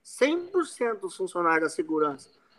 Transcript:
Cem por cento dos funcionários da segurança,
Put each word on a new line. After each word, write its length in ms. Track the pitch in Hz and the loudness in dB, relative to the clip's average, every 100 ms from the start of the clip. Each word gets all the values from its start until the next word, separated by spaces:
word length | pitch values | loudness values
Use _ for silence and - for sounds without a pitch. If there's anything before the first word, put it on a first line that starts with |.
Cem 460 | - - 277 339 349 | -20 2 2 2 -2
por 180 | 370 320 | -2 -2
cento 360 | - 240 214 | -4 -4 -4
dos 140 | 185 - | -8 -8
funcionários 480 | 180 180 170 160 | -6 0 4 4
da 120 | 160 - | 2 -2
segurança, 560 | 156 156 151 135 - _ _ | -2 0 0 -2 -14 _ _